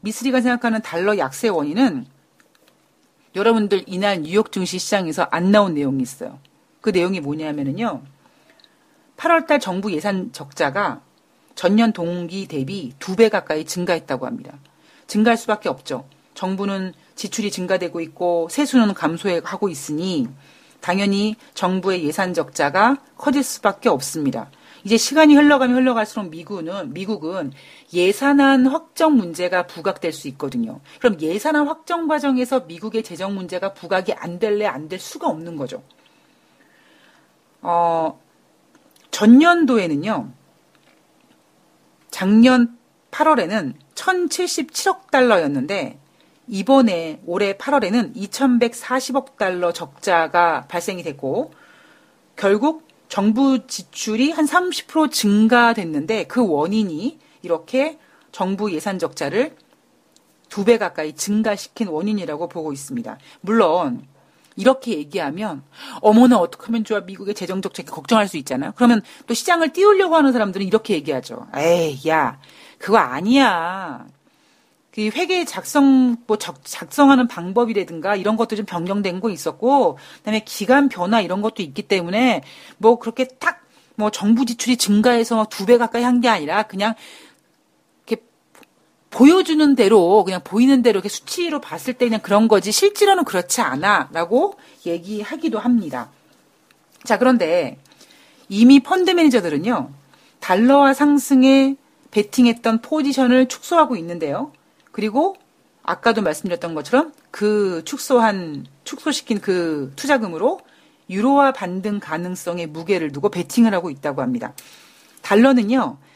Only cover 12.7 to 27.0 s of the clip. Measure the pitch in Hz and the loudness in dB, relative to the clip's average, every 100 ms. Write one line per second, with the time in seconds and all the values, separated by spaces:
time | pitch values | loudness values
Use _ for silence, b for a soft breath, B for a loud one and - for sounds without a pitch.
12.7 | 139 131 - - 185 220 202 - 156 156 | -8 -12 -12 -6 2 2 2 -4 -6 -6
13.7 | 175 175 165 160 131 127 120 - - _ | -6 -4 -4 -4 -8 -8 -12 -14 -20 _
14.7 | b b b - 208 220 226 240 214 175 | b b b -6 0 2 2 -2 -4 -4
15.7 | 135 - 127 - _ _ - 190 190 202 | -8 -8 -12 -12 _ _ -10 -6 -4 -6
16.7 | 196 185 b b - - - 208 190 180 | -6 -8 b b -14 -10 -6 -6 -6 -2
17.7 | 185 180 170 160 - 180 170 165 - 294 | -2 -4 -8 -10 -6 -2 -2 -2 -2 2
18.7 | 262 214 190 156 165 202 170 165 190 202 | 4 2 0 -4 -4 -2 -4 -4 -6 -6
19.7 | 143 - 151 185 165 117 b b b b | -6 -8 -6 -4 -4 -4 b b b b
20.7 | b - 185 202 196 214 220 b - 185 | b -4 -2 0 0 -2 -6 b -6 -4
21.7 | 185 185 185 147 156 185 170 147 - 143 | -2 -2 -2 -4 -4 -4 -4 -6 -2 -2
22.7 | 180 226 277 _ - 285 285 262 - 202 | 2 2 0 _ -6 -2 -2 -2 -2 -4
23.7 | 196 233 143 - 160 139 120 - b b | 0 0 0 -4 -6 -4 -6 -10 b b
24.7 | b 196 226 - 285 302 285 294 285 254 | b -2 0 2 4 6 8 6 4 2
25.7 | 247 254 226 214 226 185 160 160 202 160 | 2 2 0 -4 -6 -10 -12 -12 -10 -10
26.7 | 196 147 160 | -10 -10 -10